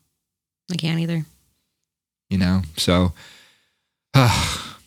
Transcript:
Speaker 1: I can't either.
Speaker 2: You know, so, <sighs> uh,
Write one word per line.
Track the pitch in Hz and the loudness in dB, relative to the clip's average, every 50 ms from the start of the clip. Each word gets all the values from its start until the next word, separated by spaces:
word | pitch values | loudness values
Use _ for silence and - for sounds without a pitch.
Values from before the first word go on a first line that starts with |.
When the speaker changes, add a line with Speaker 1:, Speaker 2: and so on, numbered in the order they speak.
| _ _ _ _ _ _ _ _ _ _ _ _ _ - | _ _ _ _ _ _ _ _ _ _ _ _ _ -10
Speaker 1:
I | 180 | -8
can't | 160 160 165 165 165 | -6 -4 -4 -2 -2
either. | 165 165 170 165 156 - _ _ _ _ _ _ _ _ _ _ _ _ _ _ _ _ _ _ _ _ | -2 -4 -4 -6 -6 -8 _ _ _ _ _ _ _ _ _ _ _ _ _ _ _ _ _ _ _ _
Speaker 2:
You | 98 | -2
know, | 95 92 90 92 95 92 78 80 | 0 2 2 2 0 -2 -4 -6
so, | - - - 87 90 90 87 82 - - - - - - _ _ | -4 0 2 4 4 2 2 0 -6 -14 -20 -20 -20 -20 _ _
<sighs> | _ _ _ _ _ _ _ _ _ _ _ - | _ _ _ _ _ _ _ _ _ _ _ 2
uh, | 135 131 117 92 - 85 85 - - - - - - _ | 4 4 4 4 2 -2 -4 -4 -8 -10 -14 -18 -20 _